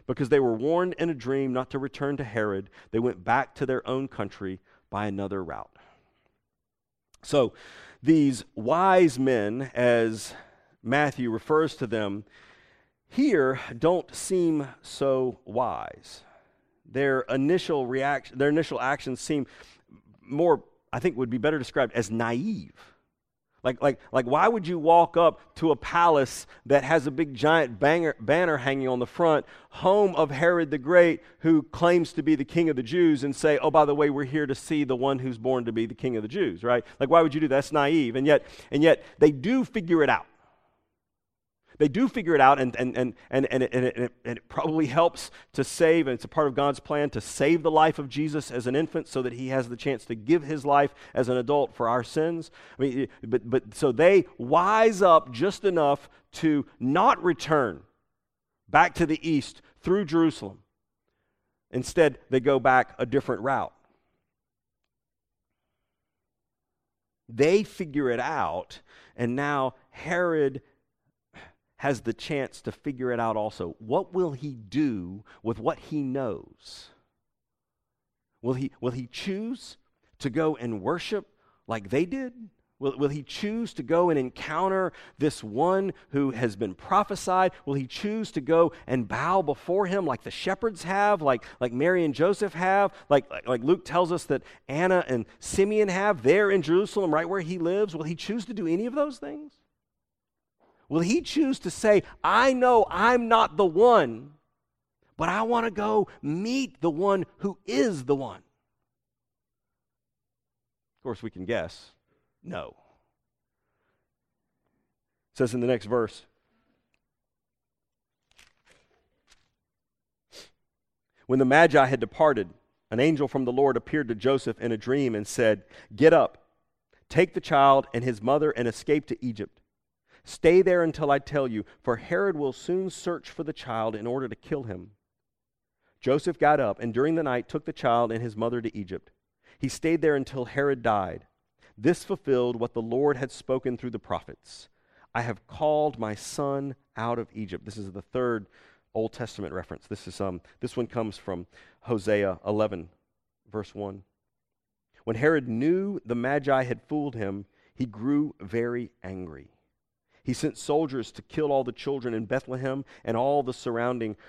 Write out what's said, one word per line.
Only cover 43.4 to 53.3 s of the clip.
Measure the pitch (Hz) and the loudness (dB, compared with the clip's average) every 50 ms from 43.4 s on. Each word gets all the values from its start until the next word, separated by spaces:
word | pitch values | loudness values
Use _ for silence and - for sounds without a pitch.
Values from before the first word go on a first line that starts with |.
| 139 - | 0 0
and, | 127 131 | 0 0
it, | - - - | -2 0 0
and, | 127 127 | 0 0
it, | 127 - | -2 -2
and | 120 123 | -4 -6
it, | 120 _ _ - | -6 _ _ -12
and | 120 120 117 | -10 -10 -10
it | - - | -12 -12
probably | - - 151 160 156 160 156 | -6 -4 -4 -2 0 0 0
helps | 131 127 165 170 170 - - - - - - - _ | 0 2 2 2 2 2 -4 -16 -16 -18 -20 -20 _
to | - - | -6 -6
save, | 131 - - - 170 160 165 170 151 | -6 -4 0 2 4 4 4 4 2
and | 135 123 | 0 -4
it's | 110 - | -6 -8
a | - | -6
part | - 160 151 143 | -2 0 0 0
of | 123 | 0
God's | 123 139 143 135 - | 0 0 0 -2 -4
plan | - - 151 147 147 143 | -6 -4 -2 -2 -2 -2
to | - 117 | -4 -6
save | - - - - 139 147 170 165 | -10 -8 -4 0 2 2 2 2
the | 147 165 | 2 2
life | 156 156 156 160 156 - | 4 4 4 4 2 -2
of | 143 131 | -8 -8
Jesus | 117 143 156 156 147 156 135 - | -4 -4 -4 -2 -4 -6 -6 -6
as | 123 123 113 | -6 -6 -4
an | 123 131 | -2 0
infant | 147 160 147 - 160 - - | 0 -2 -2 -4 -8 -8 -6
so | - 131 | -4 -4
that | 123 123 120 | -4 -4 -6
he | 120 131 131 | -8 -6 -4
has | 131 135 123 117 | -2 -2 -2 -4
the | 120 | -8
chance | 113 - 135 135 113 - | -6 -4 -4 -4 -4 -6
to | - 120 | -10 -10
give | 110 104 120 165 175 | -4 0 2 2 2
his | 143 139 156 147 131 | 0 -2 -6 -4 0
life | 143 143 143 143 135 - - - - | 2 4 4 4 2 -2 -8 -16 -6
as | - - 127 120 | -4 -2 0 0
an | 127 | 0
adult | 127 120 117 143 143 135 - - | -2 0 0 0 0 0 -2 -2
for | - 123 | -2 -2
our | 113 120 127 | 0 0 0
sins. | 113 - - 156 156 170 170 165 156 - - - - - - - | -2 -4 -2 -2 -2 -2 -2 -6 -10 -14 -18 -20 -20 -14 -6 -4
I | |
mean, | 135 139 123 135 139 - - - | -2 -2 -2 -2 -4 -6 -8 -12
but, | - 110 | -6 -2